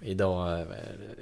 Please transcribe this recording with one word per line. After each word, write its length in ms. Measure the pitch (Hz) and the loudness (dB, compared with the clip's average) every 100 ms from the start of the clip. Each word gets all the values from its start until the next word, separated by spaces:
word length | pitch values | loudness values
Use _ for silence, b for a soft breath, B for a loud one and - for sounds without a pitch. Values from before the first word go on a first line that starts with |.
| - | -2
Idag, 480 | 95 95 90 87 85 | 4 4 4 2 0
eh, 40 | 82 50 - - 104 - | -2 -8 -10 -10 -12 -12